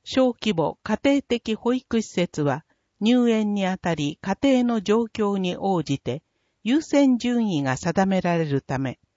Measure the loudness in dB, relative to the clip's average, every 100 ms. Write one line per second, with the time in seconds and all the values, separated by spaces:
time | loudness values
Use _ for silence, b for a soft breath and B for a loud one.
0 | -4 2 2 0 -2 0 -2 -4 -6 0
1 | 2 2 0 -4 -4 -4 -2 -2 -2 -4
2 | -2 -2 -2 0 -2 -2 -6 _ _ _
3 | 2 4 4 2 0 -2 -2 -2 -4 -2
4 | -4 -4 -6 0 2 4 2 0 0 0
5 | 0 -2 -2 -2 -4 -4 -2 -2 -2 -4
6 | -4 -8 -12 _ _ _ -2 -2 2 2
7 | 4 2 0 -2 0 0 0 -2 -2 0
8 | 0 0 0 0 0 -2 -2 -4 -4 -8
9 | _